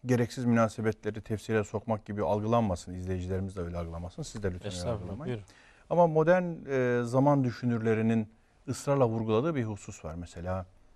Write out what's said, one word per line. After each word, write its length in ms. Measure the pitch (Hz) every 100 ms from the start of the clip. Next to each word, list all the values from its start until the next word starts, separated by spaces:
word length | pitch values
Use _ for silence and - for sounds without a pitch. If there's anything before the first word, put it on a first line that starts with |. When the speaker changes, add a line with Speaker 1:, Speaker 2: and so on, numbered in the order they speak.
| 123
Speaker 1:
gereksiz 400 | 123 120 - 120
münasebetleri 760 | 117 113 - 110 107 107 107
tefsire 420 | - 107 - 110
sokmak 420 | 104 107 - 107 -
gibi 180 | 104
algılanmasın. 680 | 101 107 107 117 110 87 -
İzleyicilerimiz 640 | 90 92 92 90 92 95 92
de 60 |
öyle 160 | 87 87
algılamasın. 460 | 85 82 87 -
Siz 200 | 151 113
de 40 | 101
lütfen 140 | 90 104
öyle 80 | 90
Speaker 2:
Estağfurullah, 260 | 87 110
Speaker 1:
algılamayın. 320 | 87 101 123
Speaker 2:
buyurun. 100 | 120 101 - - _ _
Speaker 1:
Ama 180 | 165 170
modern, 360 | 156 160 180 175 165 -
e, 340 | 135 123 123
zaman 400 | 120 127 143 143
düşünürlerinin 840 | 131 110 123 120 113 110 113 113 107 _ _ _ -
ısrarla 380 | 123 - 139 120
vurguladığı 480 | 113 110 110 151 151
bir 80 |
husus 420 | 110 101 - 104 80
var. 100 | 82
Mesela 500 | 87 - 87 92 90 - _